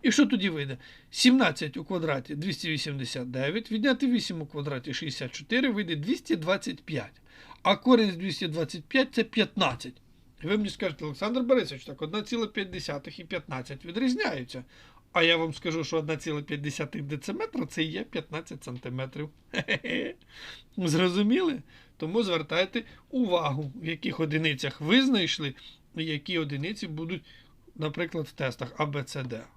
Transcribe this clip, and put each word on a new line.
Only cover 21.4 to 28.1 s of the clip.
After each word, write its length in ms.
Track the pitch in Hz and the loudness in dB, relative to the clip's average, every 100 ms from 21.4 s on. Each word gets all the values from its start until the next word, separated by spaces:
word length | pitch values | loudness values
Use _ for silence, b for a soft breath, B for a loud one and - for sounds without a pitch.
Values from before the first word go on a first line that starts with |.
| 359 254 - B B _ | 2 -2 -10 B B _
Тому 260 | 160 214 | -2 0
звертайте 600 | 208 165 151 165 185 240 226 B _ | 2 0 2 0 2 -2 -6 B _
увагу, 600 | 262 226 175 151 135 147 - | 0 4 4 2 0 -4 -6
в 100 | 160 | -6
яких 340 | 165 - - | -4 -4 0
одиницях 640 | 156 156 160 139 139 - | 0 2 2 0 -4 -4
ви 240 | 151 247 269 | 4 6 6
знайшли, 500 | 226 180 - 143 - B B _ - | 4 2 -2 -4 -6 B B _ -6
які 440 | 160 151 165 175 | -4 -4 -2 -2
одиниці 480 | 147 143 160 214 180 | -2 -4 -6 -6 -8
будуть, 360 | 156 165 185 B B B - - - | -8 -6 -8 B B B -20 -20 -6
наприклад, 520 | 156 147 170 | -6 -4 -4